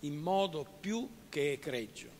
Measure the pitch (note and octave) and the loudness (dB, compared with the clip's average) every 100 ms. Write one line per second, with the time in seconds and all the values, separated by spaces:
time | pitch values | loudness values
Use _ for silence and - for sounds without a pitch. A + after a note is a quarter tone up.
0 | D3 D3 D#3+ F#3+ G3 D#3 C#3+ - F#3+ A3+ | -2 -2 4 4 4 2 -6 -6 -2 0
1 | C4 - - D3+ D3 C#3 D3+ B2+ G#2+ - | -2 -8 -6 2 2 2 -2 -2 -4 -8
2 | - - | -14 -14